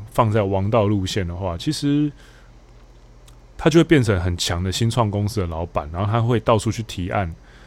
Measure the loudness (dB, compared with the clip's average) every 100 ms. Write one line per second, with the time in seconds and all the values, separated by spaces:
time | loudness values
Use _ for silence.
0 | -4 0 2 2 0 0 0 2 2 0
1 | -2 -4 -6 -6 -6 -6 -6 -4 0 0
2 | 0 -4 -18 -20 -20 -20 -20 -20 -20 -20
3 | -20 -20 -20 -20 -20 -2 4 4 6 4
4 | 4 2 0 -2 -2 -2 -2 0 0 2
5 | 0 0 -2 -2 -4 -4 -6 -6 -6 -4
6 | 0 0 2 0 2 2 0 -4 -6 -8
7 | -4 -4 -4 -8 -16 -20